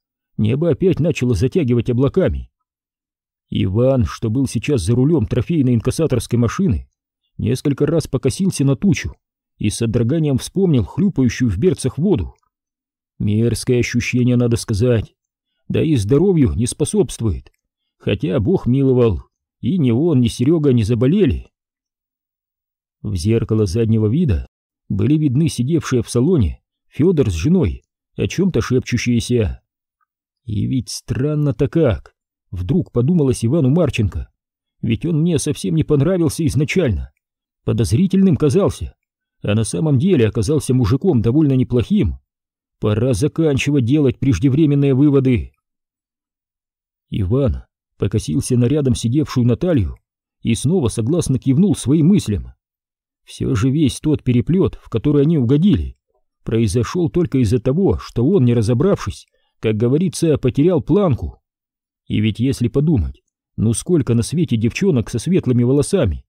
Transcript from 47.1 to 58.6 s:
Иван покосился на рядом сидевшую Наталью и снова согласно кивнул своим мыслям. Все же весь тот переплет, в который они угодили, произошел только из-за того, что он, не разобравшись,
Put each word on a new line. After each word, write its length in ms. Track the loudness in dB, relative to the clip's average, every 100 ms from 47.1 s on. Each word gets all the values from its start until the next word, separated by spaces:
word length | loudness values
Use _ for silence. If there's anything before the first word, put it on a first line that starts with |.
Иван 520 | -6 -2 0 0 -4 -10 _ _ _
покосился 580 | -2 -2 -2 -4 0 0
на 80 |
рядом 300 | 2 2 0
сидевшую 520 | 0 0 -2 -2 0 0
Наталью 500 | 0 0 0 -2 -8 _ _ _ _
и 120 | -4
снова 340 | -2 0 0 -2
согласно 500 | -2 -2 -2 0 -2
кивнул 380 | 0 2 2 0
своим 320 | 0 2 4
мыслям. 460 | 2 0 -6 -6 -18 _ _ _ _ _ _
Все 300 | _ -8 -4
же 160 | 0 0
весь 300 | 0 0 0
тот 220 | -2 -2
переплет, 560 | 0 0 0 0 0 -4
в 60 | -8
который 340 | -4 0 2
они 140 | 2 2
угодили, 600 | 2 2 4 2 -2 -12 _ _ _ _
произошел 680 | -4 -2 0 0 -2 -2 -2
только 280 | 0 0 0
из-за 220 | 0 0
того, 380 | 0 0 0 0
что 280 | -4 -2 2
он, 180 | 4
не 100 | 4
разобравшись, 720 | 2